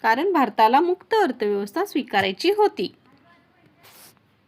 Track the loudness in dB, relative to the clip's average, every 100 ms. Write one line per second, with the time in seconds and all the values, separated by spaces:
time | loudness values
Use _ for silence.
0 | -2 0 0 0 0 2 4 4 2 -4
1 | -2 0 0 -2 -4 -4 -6 -6 -4 -6
2 | -2 -2 -2 -2 -2 0 0 -2 -10 _
3 | _ _ _ _ _ _ _ _ -20 -20
4 | -20 _ _ _